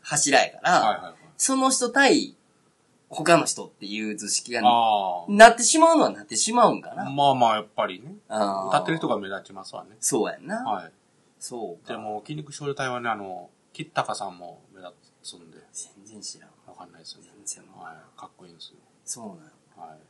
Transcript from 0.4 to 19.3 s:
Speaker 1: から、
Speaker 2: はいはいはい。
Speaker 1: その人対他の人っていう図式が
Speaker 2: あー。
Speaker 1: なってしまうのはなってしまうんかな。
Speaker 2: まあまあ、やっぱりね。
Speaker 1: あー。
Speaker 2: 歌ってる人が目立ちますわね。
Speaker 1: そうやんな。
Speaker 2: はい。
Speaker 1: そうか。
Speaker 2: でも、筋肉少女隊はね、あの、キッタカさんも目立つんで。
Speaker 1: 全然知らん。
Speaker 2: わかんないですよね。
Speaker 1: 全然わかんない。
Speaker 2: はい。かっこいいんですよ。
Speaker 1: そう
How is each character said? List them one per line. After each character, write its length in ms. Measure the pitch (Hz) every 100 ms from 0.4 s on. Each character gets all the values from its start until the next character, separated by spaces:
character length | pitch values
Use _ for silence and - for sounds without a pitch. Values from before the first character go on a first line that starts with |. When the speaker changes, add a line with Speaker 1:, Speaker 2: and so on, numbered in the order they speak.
| 98
Speaker 1:
か 80 | -
ら、 80 | 160
Speaker 2:
は 80 | 170
い 20 | 113 98
は 20 |
い 40 |
は 60 | 90
い。 20 | - - -
Speaker 1:
そ 180 | - 262
の 140 | 262
人 220 | 262 240
対 440 | 254 269 160 - _ _ _ _ _ _ _ _
他 280 | - 160 165
の 80 | 123
人 220 | - 92
っ 20 |
て 160 | _ 101
い 260 | 107 107
う 40 | 104
図 100 | 101
式 240 | - -
が 80 | 117
Speaker 2:
あ 640 | 120 120 117 104 95 90 85
ー。 60 | 202
Speaker 1:
な 140 | 226
っ 60 | 233
て 60 |
し 160 | 226 320
ま 160 | 330
う 40 | 320
の 80 | 143
は 40 |
な 140 | -
っ 20 | -
て 100 | 110
し 180 | -
ま 120 | 240 202
う 40 |
ん 80 | 110
か 140 | - -
な。 120 | 101
Speaker 2:
ま 200 | 139 143
あ 60 | 131
ま 160 | 117
あ、 40 | 107
や 40 |
っ 60 | 104 -
ぱ 100 | 104
り 160 | 92
ね。 140 | 135 104 _
Speaker 1:
あ 360 | 110 101 98 95
ー。 40 |
Speaker 2:
歌 100 | 147
っ 60 | -
て 60 |
る 60 | 160
人 100 | -
が 120 | 107
目 100 | 98
立 140 | 98
ち 100 | -
ま 100 | 98
す 120 | 95 104
わ 80 |
ね。 80 | 90 107
Speaker 1:
そ 240 | - 131 92
う 20 |
や 80 | 78
ん 80 | 143
な。 160 | 220
Speaker 2:
は 240 | 120 98 85
い。 40 | _ _ _ _ _
Speaker 1:
そ 380 | - 123 101 85
う 80 | -
か。 60 |
Speaker 2:
で 60 | 110
も、 240 | 107 107 -
筋 120 | 151
肉 140 | 147
少 140 | - 143
女 80 |
隊 160 | 139 135
は 100 | 123
ね、 100 | 120
あ 60 | 104
の、 360 | 98 90 87 _ _
キ 100 | -
ッ 80 | 156
タ 120 | -
カ 120 | 123 104
さ 120 | 98
ん 80 | 90
も 240 | 87 87 _
目 80 | 95
立 100 | 90 _ _ _
つ 140 | - 87
ん 160 | 82
で。 80 | 78 _
Speaker 1:
全 200 | - - 101 107
然 160 | 107
知 180 | 95 85
ら 80 | 82
ん。 20 | _ -
Speaker 2:
わ 80 | -
か 100 | 87
ん 60 |
な 60 | 82
い 40 |
で 40 | 80
す 80 |
よ 80 | -
ね。 80 | 85 - -
Speaker 1:
全 180 | -
然 100 | 78 98
わ 80 | 85
か 60 |
ん 20 |
な 60 | 80
い。 40 |
Speaker 2:
は 60 | _ -
い。 40 |
か 60 | 95
っ 40 | _
こ 100 | 90
い 40 |
い 20 |
ん 40 | 82
で 60 |
す 100 | -
よ。 60 | _ _ _ -
Speaker 1:
そ 160 | 123
う 40 | 110